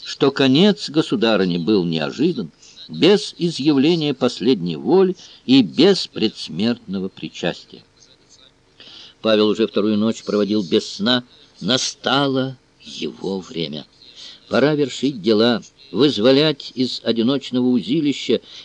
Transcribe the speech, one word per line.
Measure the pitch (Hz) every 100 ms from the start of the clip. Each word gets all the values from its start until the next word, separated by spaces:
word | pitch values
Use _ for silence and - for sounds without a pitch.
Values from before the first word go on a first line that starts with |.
что | - - 139
конец | 135 135 135 208 196 -
государыни | 147 156 123 113 107 95 87
был | 80 107
неожидан, | 87 80 73 65 160 147 85 - - - -
без | 80 175 202 - -
изъявления | 170 151 139 143 139 175 147
последней | 135 127 - 104 131 170 80
воли | - 185 185 185 - - -
и | 135
без | 110 - 175 190 -
предсмертного | - 107 - - 76 113 113 - 95 95
причастия. | - 80 - 87 80 - 71 - _ _ _ _ - _ _ _ _ - - - _
Павел | 110 110 107
уже | 101 110
вторую | - 104 104
ночь | 110 110
проводил | - 104 101 107
без | 87 107 -
сна. | - 104 123 123 _ _ _
Настало | 87 127 - - - 131 143 135 131 127 _ _
его | - - 78 - 87 95
время. | 87 82 78 73 - _ - - - - -
Пора | 107 139
вершить | 151 135 - 131 135
дела, | 92 107 117 110 - _ -
вызволять | 90 143 120 117 135 156 143 -
из | - 127 -
одиночного | 117 113 113 139 - 127 123
узилища | 123 92 156 147 131 - 110 - -